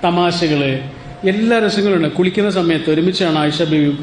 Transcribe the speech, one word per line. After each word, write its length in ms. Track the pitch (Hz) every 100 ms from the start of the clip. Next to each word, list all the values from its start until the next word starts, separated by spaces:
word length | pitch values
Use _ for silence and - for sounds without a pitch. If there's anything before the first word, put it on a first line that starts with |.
തമാശകള്, 680 | 180 175 175 170 165 147 139 131 - - - - 190
എല്ലാ 260 | 202 226 233
രസങ്ങളും 380 | 214 208 202 185
ഉണ്ട്. 100 | 156 147
കുളിക്കുന്ന 340 | 185 185 202
സമയത്ത് 380 | 190 170 160 -
ഒരുമിച്ചാണ് 480 | 156 175 180 180 156
ആയിഷ 240 | 151 147
ബീവിയും 360 | 165 156 147 143